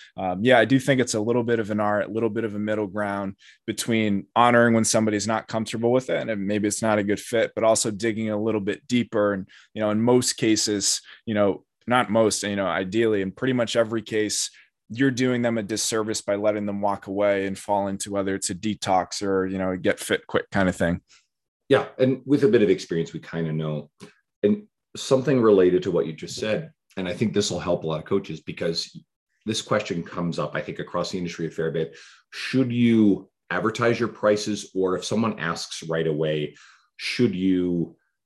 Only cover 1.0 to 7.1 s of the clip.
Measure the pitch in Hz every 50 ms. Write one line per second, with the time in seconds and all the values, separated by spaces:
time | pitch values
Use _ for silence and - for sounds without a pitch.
1 | 120 - - 110 104 113 120 123 120 113 120 113 110 98 107 107 107 104 104 104
2 | - - 104 113 113 113 104 113 110 107 101 104 104 107 107 107 107 95 92 107
3 | 104 101 101 98 101 98 98 - _ - - _ _ - 104 - - - 117 110
4 | 110 104 101 98 - - _ 117 120 120 120 120 117 120 113 113 110 - - 113
5 | 110 107 107 104 101 113 113 110 - - - 110 110 - - 110 113 120 123 131
6 | 127 - - - - 117 110 101 98 98 104 107 101 104 101 - 113 110 107 107
7 | 101 101